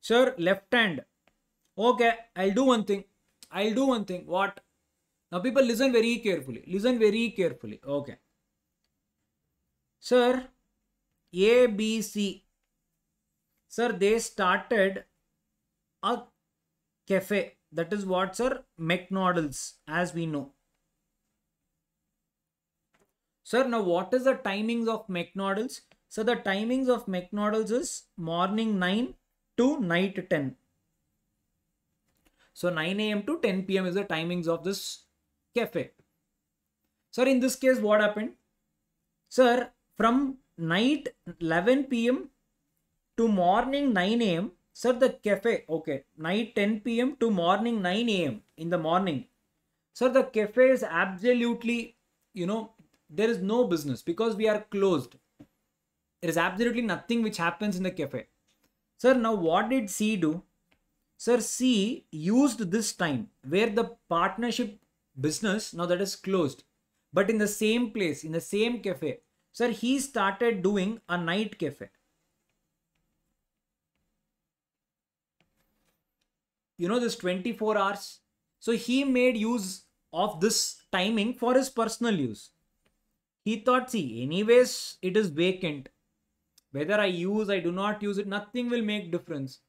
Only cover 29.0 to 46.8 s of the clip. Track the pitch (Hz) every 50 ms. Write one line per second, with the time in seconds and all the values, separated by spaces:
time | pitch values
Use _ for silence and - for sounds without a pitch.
29 | 247 370 - _ _ _ _ _ _ _ _ - 240 262 302 311 220 175 170 175
30 | 185 196 190 - 175 - 180 156 139 131 - _ _ _ _ _ _ _ _ _
31 | _ _ _ _ _ _ _ _ _ _ _ _ _ _ _ _ _ _ _ _
32 | _ _ _ _ _ _ _ _ _ _ _ - - 175 170 160 156 170 190 202
33 | 214 214 214 202 202 - 302 - - 220 185 190 190 190 190 190 185 180 175 196
34 | 202 202 170 156 160 170 180 180 165 160 165 165 151 185 196 196 - - - -
35 | _ _ _ _ _ _ _ _ _ _ _ 240 226 - - 170 139 - _ _
36 | _ _ _ _ _ _ _ _ _ _ _ _ _ _ _ _ _ _ _ _
37 | _ _ - - 254 262 269 254 247 262 262 - - 262 262 226 214 208 214 214
38 | 214 208 - 214 214 285 - _ _ _ _ _ _ _ _ _ _ _ _ _
39 | _ _ _ _ _ _ - - 262 247 233 254 240 - _ _ _ _ _ _
40 | 208 226 240 262 285 262 269 - _ _ _ - 165 160 165 185 226 262 302 294
41 | - - - _ _ - 170 _ 170 160 160 170 175 226 254 277 277 269 254 233
42 | 226 240 254 320 381 - _ _ _ _ _ _ _ _ _ _ _ _ _ _
43 | _ _ _ - 233 226 208 190 175 175 190 220 247 254 269 285 285 269 226 185
44 | 180 196 226 240 233 202 170 160 185 254 - _ _ _ _ - - 233 254 233
45 | 262 247 - - _ 208 202 196 - 233 220 - - - 160 160 156 - 143 135
46 | - _ _ - 156 160 185 214 233 214 - - 202 208 226 214